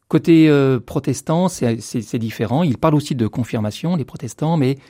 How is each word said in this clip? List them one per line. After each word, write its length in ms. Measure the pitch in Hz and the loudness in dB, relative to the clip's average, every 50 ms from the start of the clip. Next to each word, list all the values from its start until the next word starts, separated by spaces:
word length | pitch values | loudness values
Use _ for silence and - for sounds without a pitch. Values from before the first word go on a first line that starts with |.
| _ - | _ -2
Côté, 400 | 170 151 - 175 165 160 160 151 | -2 0 4 6 6 6 6 6
euh, 300 | 147 143 135 135 131 117 | 6 4 4 2 2 0
protestant, 680 | - - - 147 - 147 120 - - - 160 175 185 | -2 -4 -6 -4 -4 -4 -4 -4 -4 -2 0 0 0
c'est, 320 | 175 - - 127 117 113 117 | -2 -2 -2 -2 -2 -2 -4
c'est, 220 | - - - 120 | -6 -8 -8 -8
c'est 180 | 104 - - 117 | -6 -6 -6 -6
différent. 440 | 113 110 - - 113 101 120 156 180 | -6 -6 -4 -4 -4 -2 0 0 0
Ils 140 | 147 113 | 0 0
parlent 180 | - - 160 151 | 0 2 2 2
aussi 200 | 143 135 - 143 | 2 0 -2 -2
de 120 | 120 110 | -2 -2
confirmation, 680 | 104 - 131 113 - - 113 107 107 - - - 165 185 | -2 -2 -4 -6 -4 -4 -4 -4 -4 -6 -6 -4 -4 -2
les 100 | 156 123 | -4 -4
protestants, 520 | - - - - 110 - - 147 160 170 | -8 -12 -14 -14 -12 -8 -4 -2 0 0
mais 200 | 156 127 131 139 135 - | 2 2 0 -2 -4 -8